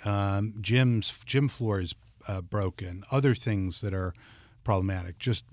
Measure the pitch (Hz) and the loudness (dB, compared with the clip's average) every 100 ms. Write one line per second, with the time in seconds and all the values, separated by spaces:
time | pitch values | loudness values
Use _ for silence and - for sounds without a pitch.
0 | 104 101 98 98 110 107 98 123 127 113 | 0 2 2 2 0 -4 2 4 6 4
1 | - - - 135 139 - 113 98 90 - | 0 -6 -2 0 0 0 0 0 -2 -6
2 | - _ - 95 87 104 95 - 92 90 | -14 _ -6 -6 -2 0 0 -2 -10 -10
3 | - 135 139 110 117 101 92 - 104 95 | -2 2 4 2 0 0 -2 -4 -4 -4
4 | 92 - - - - - - 95 95 92 | -4 -8 -18 -20 -20 -8 0 2 2 -2
5 | 87 - 127 110 - | -6 -6 -2 -2 -4